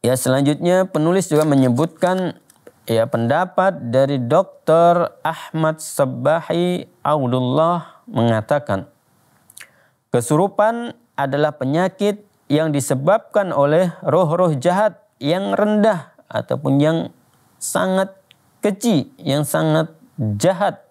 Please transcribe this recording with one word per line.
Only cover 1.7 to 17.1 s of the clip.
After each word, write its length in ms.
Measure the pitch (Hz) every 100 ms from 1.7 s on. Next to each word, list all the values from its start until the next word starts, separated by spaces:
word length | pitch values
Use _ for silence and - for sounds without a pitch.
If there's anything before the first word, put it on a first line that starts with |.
| 120 160 - 180 185 180 - _ _ - _
ya, 240 | - 113 113
pendapat 720 | 117 117 151 180 - 190 165 120
dari 320 | 127 139 139
Doktor 960 | 120 147 143 - - 160 170 175 - -
Ahmad 560 | 160 160 - 160 156 156
Sabbahi 1120 | - - 135 120 131 165 - 170 180 180 - _
Audullah 1040 | 143 151 127 127 123 139 165 175 - -
mengatakan, 880 | - 160 117 110 104 147 - 98 - _ _ _ _ _ _ - - _ _ _ _
"Kesurupan 800 | 120 120 151 196 - 214 233 240 - _ -
adalah 400 | 139 139 151 147
penyakit 640 | 131 156 185 185 208 208 _ _ _
yang 240 | 147 160 143
disebabkan 800 | 131 131 147 220 - 208 190 139
oleh 400 | 143 156 180 -
roh-roh 500 | - 156 165 170 180 143
jahat 400 | 170 180 214 - _ _
yang 320 | 139 175 202 196
rendah 560 | 208 214 220 180 - _ _
ataupun 500 | 113 117 127 143 139
yang 140 | 151 165 -